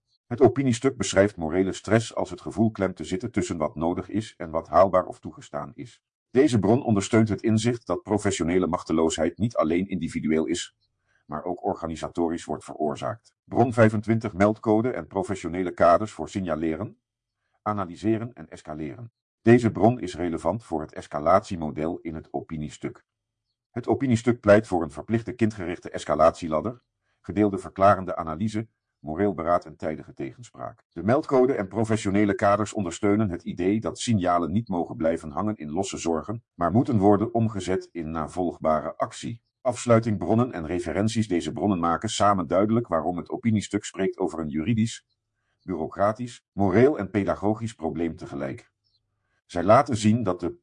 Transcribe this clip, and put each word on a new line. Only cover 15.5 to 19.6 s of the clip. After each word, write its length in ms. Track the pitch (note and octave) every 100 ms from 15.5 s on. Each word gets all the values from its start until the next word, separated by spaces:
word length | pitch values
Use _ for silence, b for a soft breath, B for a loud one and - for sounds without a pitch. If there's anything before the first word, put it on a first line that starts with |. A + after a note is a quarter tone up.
| F2 F2+
kaders 420 | - E2+ E2+ G#2+
voor 160 | - D2+
signaleren, 680 | G2+ F2 D#2 D#2+ D#2+ A2 - _ _ _ _ _ _
analyseren 680 | G#2 G#2 F2 D#2+ G2+ A2+ A#2+
en 160 | - D#2+
escaleren. 640 | E2 - D#2 D2+ B1+ A#2 _ _ _
Deze 280 | A2+ A#2+